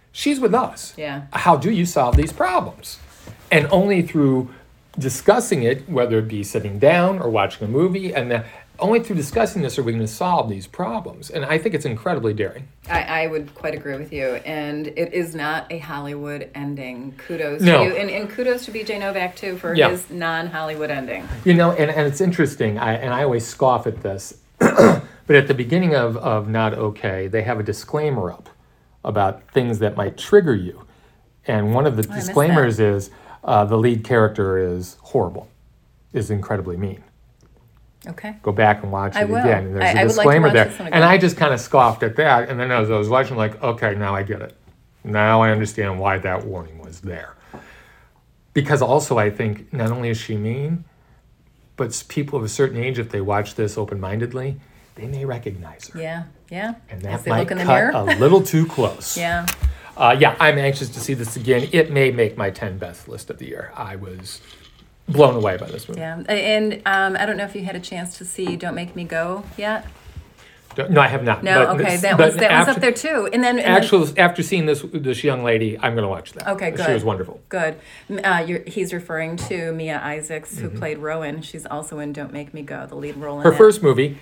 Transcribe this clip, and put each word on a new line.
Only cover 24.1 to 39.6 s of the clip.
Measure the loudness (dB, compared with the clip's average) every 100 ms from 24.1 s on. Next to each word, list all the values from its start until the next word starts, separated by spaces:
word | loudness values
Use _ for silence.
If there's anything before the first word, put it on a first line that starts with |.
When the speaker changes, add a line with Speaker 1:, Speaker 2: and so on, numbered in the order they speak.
| -8 -12 -18 _
Speaker 1:
<clears throat> | 0
but | 4 6 6 6 -2 -10 4
at | 6 6
the |
beginning | 0 0 2 2
of, | 2 2 -2
of | -2 -2 0
Not | 0 0
Okay, | 0 -4 -4 -4 -4 -2
they | -2
have | -2 -2
a |
disclaimer | -4 -6 -6 -4 -2 -2 -4
up | -8 -18 -20 _ _ _ _ -4
about | 0 0 -2 -2
things | 0 0 0
that | -2 -2
might | -6 -6
trigger | 4 6 6 0
you. | -2 -12 -20 _ _ _ _ _ -4
And | -2 0
one | 2 2
of | 0
the | -2
Speaker 2:
Oh, |
I | -6
missed | -2
Speaker 1:
disclaimers | 2 4 4 4 4
Speaker 2:
that. | 2 2
Speaker 1:
is, | -4 -14 -20 -10
uh, | 0 2
the | 4 4
lead | 2 2
character | 2 4 4 2 0 0
is | 0 -4 -8 -16
horrible, | -4 -2 -2 -6 -16 _ _ _ _ _ _
is | -6 -4
incredibly | -4 -4 -6 -6 -6
mean. | -6 -8 -18 _ _ _ _ _ _ _ _ _ -18
Speaker 2:
Okay. | -14 -14 -8
Speaker 1:
Go | -4
back | 4 4 4
and | 0
watch | -4 -2 -2
Speaker 2:
I |
Speaker 1:
it | 0
Speaker 2:
will. | 2
Speaker 1:
again. | 2 2